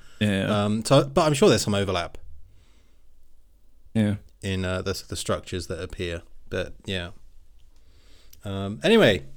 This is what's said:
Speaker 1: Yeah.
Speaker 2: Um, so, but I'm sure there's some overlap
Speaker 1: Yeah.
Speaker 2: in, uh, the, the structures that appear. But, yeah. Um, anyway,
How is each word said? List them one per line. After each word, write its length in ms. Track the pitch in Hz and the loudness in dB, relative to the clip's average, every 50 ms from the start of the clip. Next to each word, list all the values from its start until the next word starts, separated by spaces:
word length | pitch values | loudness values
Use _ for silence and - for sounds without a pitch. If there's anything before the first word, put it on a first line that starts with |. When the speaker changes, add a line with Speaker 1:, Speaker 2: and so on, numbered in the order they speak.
| - - - - | -18 -12 -4 -2
Speaker 1:
Yeah. 260 | 107 104 98 95 98 101 107 104 104 | 0 2 2 2 0 0 2 2 2
Speaker 2:
Um, 200 | 208 214 113 - | 0 0 -2 2
so, 200 | - 139 139 - | 4 4 4 4
but 220 | 135 135 185 160 | 4 2 2 4
I'm 80 | 156 147 | 4 4
sure 140 | - 226 190 | 6 6 6
there's 140 | 117 - - | 6 4 2
some 120 | 110 101 | 0 0
overlap 440 | 101 98 95 92 87 82 80 - - - - - - - - - - - - - - - - - - - - - - - - - - - - - _ - - - - - - - | 0 0 0 -2 -2 -4 -6 -8 -12 -14 -12 -14 -14 -16 -18 -20 -20 -20 -20 -20 -20 -20 -20 -20 -20 -20 -20 -20 -20 -20 -20 -20 -20 -20 -20 -20 _ -20 -20 -20 -20 -12 -4 0
Speaker 1:
Yeah. 220 | 113 107 104 98 104 - - - - - | 0 2 2 0 -2 -6 -14 -16 -10 -6
Speaker 2:
in, 220 | 98 95 92 92 | -4 -4 -2 -2
uh, 180 | 92 92 92 92 | -2 -2 -2 -2
the, 180 | 98 92 - - - | -4 -6 -6 -8 -10
the 80 | 98 | -10
structures 520 | - - - 95 - - - - 90 - - | -8 -4 -4 -4 -4 -6 -8 -8 -8 -8 -8
that 120 | 90 80 | -8 -8
appear. 420 | 92 90 - - 92 87 85 82 - - - - - - | -10 -10 -8 -8 -6 -6 -6 -8 -10 -14 -18 -18 -12 -8
But, 260 | 95 92 87 80 - - - | -6 -6 -6 -6 -10 -14 -8
yeah. 240 | - 95 92 87 87 - - - - - - - - - - - - - - - - - - - - - - - - - - - | -6 -6 -6 -6 -8 -12 -16 -20 -20 -20 -20 -20 -20 -20 -20 -20 -20 -20 -20 -20 -20 -20 -20 -20 -20 -20 -20 -20 -20 -20 -14 -12
Um, 360 | 101 98 98 98 98 107 139 156 | -8 -6 -6 -6 -6 -6 -2 2
anyway, 420 | 185 226 220 170 117 95 78 - - - | 4 6 6 6 6 6 4 0 -6 -14